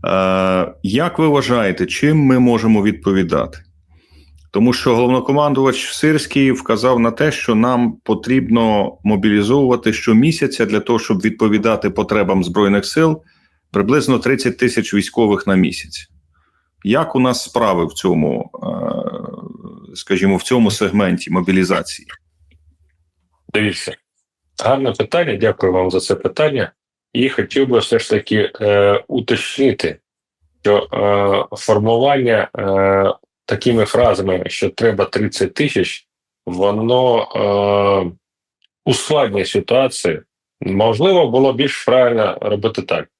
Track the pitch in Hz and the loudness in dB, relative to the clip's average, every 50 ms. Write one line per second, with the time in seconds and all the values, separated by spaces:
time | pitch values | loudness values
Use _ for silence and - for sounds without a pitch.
0 | - 82 92 95 95 95 95 95 92 95 92 92 90 - - - - 95 104 131 | 0 0 0 2 2 2 2 2 2 2 0 0 -2 -4 -6 -8 -6 -2 -2 0
1 | 165 175 - - 160 156 147 139 120 110 127 120 107 95 90 - 92 90 - - | -2 -2 0 0 0 2 2 2 2 0 0 0 0 0 0 -2 -4 -4 -2 -2
2 | - 147 156 156 143 135 131 127 123 123 117 110 110 113 110 104 98 107 - 76 | 0 2 2 4 4 4 4 4 4 2 2 2 2 2 2 4 2 0 -2 0
3 | - 101 95 95 92 82 80 73 60 - - - - _ _ _ _ _ _ _ | -2 0 0 0 0 0 0 -2 -2 -4 -8 -20 -20 _ _ _ _ _ _ _
4 | _ _ _ - _ _ _ _ _ _ - 101 113 123 120 - - 135 120 117 | _ _ _ -20 _ _ _ _ _ _ 0 2 2 2 2 0 0 0 2 2
5 | 123 123 127 127 - - 139 143 147 147 135 135 135 131 123 - - - - - | 2 2 0 0 0 0 0 2 2 2 2 2 2 0 0 -2 -8 -10 -6 -2
6 | - 156 156 147 - - - 139 139 135 123 - - - 113 104 117 127 127 120 | 0 0 2 0 -2 -2 0 2 2 2 0 -2 -2 -2 -2 0 2 2 2 2
7 | 117 117 113 - 151 156 147 - - - 113 107 117 123 127 120 120 113 113 - | 2 0 0 0 -2 -2 0 -2 -2 0 2 2 2 2 2 0 0 -2 -4 -6
8 | _ - 107 107 110 120 127 131 127 113 117 117 113 110 107 104 98 - - _ | _ -4 -4 -4 -2 -2 -2 0 2 2 2 2 2 2 2 0 0 -2 -6 _
9 | - 104 107 95 101 110 104 104 101 107 131 143 139 127 123 120 - 113 107 - | -2 -2 0 2 2 2 2 2 2 2 2 2 4 2 2 2 0 -2 -2 -2
10 | - 123 110 110 131 165 160 - 151 127 - - 117 101 104 104 - - 120 110 | 0 2 4 4 4 4 2 0 -2 -4 -2 -2 -2 0 0 -2 0 0 -2 -2
11 | - - 110 92 95 110 110 - 113 107 104 104 104 113 110 101 - 104 95 - | 0 -2 -4 0 0 -2 -2 0 0 2 2 2 2 0 -2 0 -2 -4 -2 -2
12 | 104 - 107 107 98 90 98 95 87 87 87 107 104 98 101 101 98 - - 160 | -4 0 0 0 0 2 0 0 0 0 0 0 2 2 2 0 -2 -2 0 0
13 | 160 160 156 156 _ _ _ _ _ _ _ _ _ _ - 104 98 104 135 151 | 2 2 0 -4 _ _ _ _ _ _ _ _ _ _ -4 -2 0 2 2 0
14 | - 143 131 113 - 123 139 - - 123 117 - 135 120 - 120 107 - - 104 | 2 2 0 0 2 0 -2 0 -2 -4 -2 0 -2 0 0 -2 -4 0 -2 -2
15 | 98 - - - 113 104 104 95 - 101 98 92 90 - - - - - - - | -2 -2 0 0 2 2 2 0 0 0 2 2 2 2 -2 -8 -12 -14 -16 -18
16 | - _ _ _ _ _ _ _ _ _ _ _ _ _ _ _ - 101 113 147 | -18 _ _ _ _ _ _ _ _ _ _ _ _ _ _ _ -4 -2 0 0
17 | 160 160 - 135 127 127 123 - - - - 120 117 104 92 87 82 78 - - | 0 -2 0 0 0 0 0 -4 -8 -4 -2 0 0 0 0 0 -2 -2 -4 -4
18 | - 95 87 80 78 76 65 55 - - - - - - - - - - - - | -2 0 0 2 0 0 -2 -4 -8 -12 -14 -12 -10 -8 -8 -6 -6 -6 -6 -6
19 | - - - - - - - - - - - - - - - - - - - - | -8 -8 -10 -10 -14 -14 -16 -16 -18 -18 -20 -20 -20 -20 -20 -20 -20 -20 -18 -18
20 | - - 98 90 95 98 95 90 - - 127 123 113 101 - - 107 92 87 104 | -4 -4 -2 0 2 2 2 0 0 0 2 2 2 2 2 0 -2 0 2 0
21 | 101 92 90 85 - - 87 92 90 92 92 92 90 87 95 - - - - - | 2 2 0 -2 -4 -2 -2 -2 0 0 0 0 2 0 -2 -4 -4 -8 -14 -16
22 | - - - _ _ _ _ _ _ _ _ _ _ _ _ _ _ _ _ _ | -16 -20 -20 _ _ _ _ _ _ _ _ _ _ _ _ _ _ _ _ _
23 | _ _ _ _ _ _ _ _ _ - - 107 104 101 90 - - - - _ | _ _ _ _ _ _ _ _ _ -6 -2 -2 -2 -2 -4 -6 -10 -12 -12 _
24 | _ _ _ _ _ _ _ _ _ _ _ - - 113 131 135 135 120 107 - | _ _ _ _ _ _ _ _ _ _ _ -4 0 0 2 2 0 -4 -2 -4
25 | 107 - - 170 175 147 107 98 113 110 - - - 92 90 92 92 92 90 92 | -4 -2 0 -2 0 0 -2 0 0 0 0 0 0 0 2 2 0 0 0 -2
26 | - - 101 - - 117 - - 151 151 139 123 90 - _ _ _ _ _ _ | -2 -2 -4 -2 -2 -6 -2 0 0 0 0 -2 -4 -6 _ _ _ _ _ _
27 | _ _ - 120 123 135 - - 101 - - 139 135 127 123 113 104 - 117 110 | _ _ -2 -2 -2 0 0 -4 -6 -2 0 0 2 4 2 0 2 2 0 -2
28 | - - 107 104 - - 107 107 101 - - - 110 104 101 101 101 101 101 101 | 0 0 -2 -2 0 0 0 0 0 -2 -4 -2 0 2 4 4 4 4 2 0
29 | - - 139 123 117 - 117 110 - - - - 135 131 - - - 80 76 - | -2 -4 -6 -4 -2 -2 -2 -2 -2 -8 -4 0 0 0 0 0 -4 -6 -6 -8
30 | _ _ _ _ _ _ _ _ _ _ _ _ _ 104 104 101 98 - - - | _ _ _ _ _ _ _ _ _ _ _ _ _ 2 2 2 0 -2 -4 -2
31 | 101 101 101 101 101 98 98 95 - - 104 - - - 107 104 104 113 113 117 | 0 2 2 2 2 0 0 0 -2 -6 -10 -8 -2 0 0 2 2 2 2 2
32 | 131 139 143 139 127 120 113 104 - - - - 104 98 98 98 98 98 98 98 | 2 2 2 2 2 0 0 0 -2 -4 -6 -6 -4 -2 0 0 2 2 2 2
33 | 98 98 - - _ _ _ _ _ - 101 101 - 123 117 113 104 - - 120 | 2 0 -2 -4 _ _ _ _ _ -6 -6 -2 0 0 2 2 0 0 2 2
34 | 123 113 95 92 95 95 92 87 90 - - - 101 95 - - 117 113 107 98 | 2 2 2 0 -2 -2 -2 -2 -4 -8 -6 -4 -4 -4 -2 0 0 0 0 0
35 | 95 - - 98 107 101 - - - - - - 147 143 - 104 87 - - - | -4 -2 -2 -4 -4 -4 -2 -4 -4 -4 -2 -4 -4 -2 0 -2 -2 -2 -6 -12
36 | _ _ _ _ _ _ _ _ _ 92 90 90 98 101 104 107 110 117 123 127 | _ _ _ _ _ _ _ _ _ -10 -4 0 0 0 0 0 0 0 2 2
37 | 127 127 117 113 107 - - 110 107 101 101 101 101 101 101 101 101 101 101 95 | 2 2 2 0 -2 -4 -4 -4 -2 0 0 0 0 2 2 2 2 2 2 2
38 | 90 87 85 _ _ _ _ _ _ _ _ _ _ _ _ _ _ - 123 - | 0 -4 -8 _ _ _ _ _ _ _ _ _ _ _ _ _ _ -2 -2 -2
39 | - - 156 147 135 107 98 101 92 - - 101 - - 120 127 135 127 - - | 0 0 0 0 0 0 -2 -4 -4 -2 -2 -4 -2 2 2 2 2 0 -4 -4
40 | - 87 78 76 - _ _ _ _ _ _ _ - 92 95 95 110 113 113 113 | -4 -4 -4 -4 -10 _ _ _ _ _ _ _ -6 -4 0 2 2 2 2 2
41 | 160 190 190 180 156 120 117 131 135 135 120 113 143 139 - - - - 123 127 | 2 2 4 4 2 2 2 2 2 2 2 0 -2 -4 -4 -4 0 2 4 4
42 | 127 120 117 113 107 98 - - - 104 104 101 104 113 110 - 92 - 90 82 | 4 4 2 2 0 -2 -2 -4 -4 -4 -2 -2 -2 -4 -4 -4 -4 -4 -4 -4
43 | - _ _ | -4 _ _